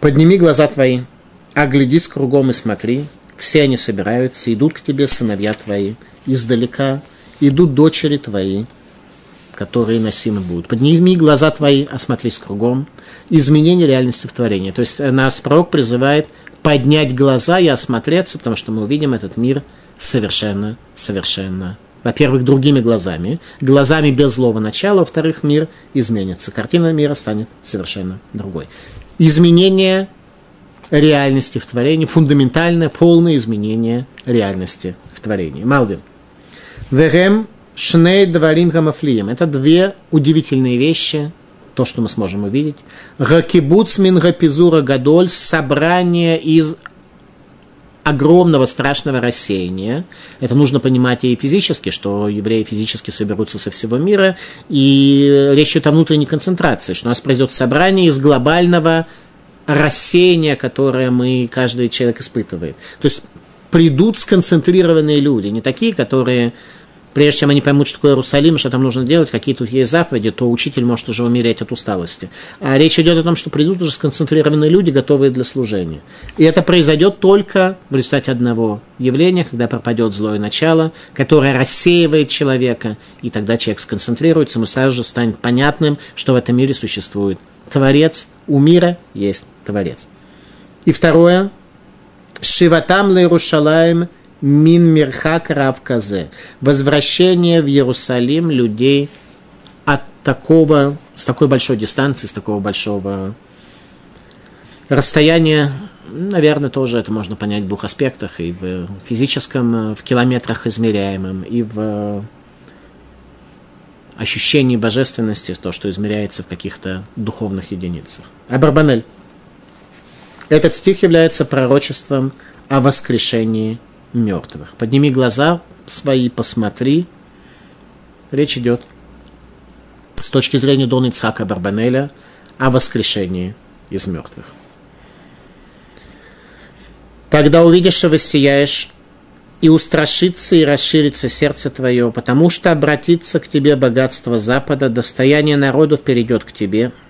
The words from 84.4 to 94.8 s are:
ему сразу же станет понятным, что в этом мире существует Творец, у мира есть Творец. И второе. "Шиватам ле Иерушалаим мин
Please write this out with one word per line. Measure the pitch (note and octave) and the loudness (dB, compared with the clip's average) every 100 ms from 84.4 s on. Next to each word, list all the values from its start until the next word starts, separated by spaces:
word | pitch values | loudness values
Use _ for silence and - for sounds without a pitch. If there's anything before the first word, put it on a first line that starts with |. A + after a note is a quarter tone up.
| D3 A#2 | 0 -2
ему | G#2+ | -4
сразу | - C3+ | 0 0
же | B2 | 0
станет | A#2 - A#2+ G#2 | -4 -4 -4 -2
понятным, | A#2+ B2 C#3+ C#3+ D#3 C#3+ - | -2 0 0 0 -2 -2 -8
что | - - | -10 0
в | B2+ | 0
этом | B2 B2 | 2 0
мире | C3+ | 0
существует | C3+ G#2+ - - G2+ G2+ F#2 - _ - | -2 -6 -8 -8 -4 -4 -4 -10 _ -6
Творец, | C#3+ C3+ C#3 D#3 - - - - | 0 2 4 2 0 -10 -16 -2
у | C#3+ | 2
мира | C#3+ F3 F3 F3 _ | 4 4 4 -2 _
есть | - G2+ G2 - _ | -6 -4 -4 -10 _
Творец. | - G#2 F2+ B1 - _ _ - - - - - | -8 -6 -6 -8 -20 _ _ -20 -20 -20 -20 -6
И | - | -2
второе. | D#3 E3+ D#3 E3+ F3+ G3 - _ _ _ _ _ _ _ - | 2 2 4 4 4 0 -8 _ _ _ _ _ _ _ -8
"Шиватам | - - F3 D#3+ - F#3 G3+ | -2 2 4 2 2 0 2
ле | F#3 | 4
Иерушалаим | F3 E3+ - D#3 D3 D#3+ E3 E3+ F3 - _ _ | 4 2 2 0 2 4 2 2 -2 -8 _ _
мин | C#3 C#3+ D#3 E3+ | 2 4 6 6